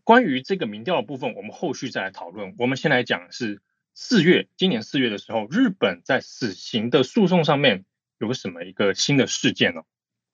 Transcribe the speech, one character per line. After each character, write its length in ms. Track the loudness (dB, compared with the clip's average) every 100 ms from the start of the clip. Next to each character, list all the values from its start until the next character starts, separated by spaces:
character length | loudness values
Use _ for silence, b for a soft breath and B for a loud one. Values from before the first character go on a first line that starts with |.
关 200 | 4 6
于 180 | 6 0
这 140 | -2 -4
个 100 | -4
民 180 | -6
调 120 | -2 -2
的 60 |
部 140 | -2 -6
分， 180 | -6
我 60 | -8
们 120 | -12
后 200 | -8 -6
续 160 | -6 -8
再 140 | -6
来 80 | -8
讨 180 | -10 -14
论。 260 | -12 -12 -4
我 80 | -2
们 100 | 0
先 140 | 2
来 120 | 2
讲 300 | 0 -4 -6
是 300 | -8 -6 -6 _ _ _
四 280 | -18 0 4
月， 260 | 6 4 2 -2
今 100 | -2
年 140 | -2
四 160 | -2 -2
月 100 | 0
的 80 | -2
时 160 | -4
候， 140 | -4 -2
日 220 | 0 0
本 320 | 2 0 -2
在 160 | -2 -2
死 320 | -4 -8 -8
刑 380 | -6 -8 -4 2
的 140 | 2
诉 220 | 2 2 4
讼 160 | 4
上 160 | 2 2
面 280 | 2 0 -4 _ _ _
有 160 | -6
什 160 | -4 -8
么 140 | -10
一 80 | -10
个 200 | -2 0
新 240 | 0 2 2
的 100 | 2
事 280 | 0 -2
件 200 | 2 0
呢？ 60 | -2 -12 _ _ _ _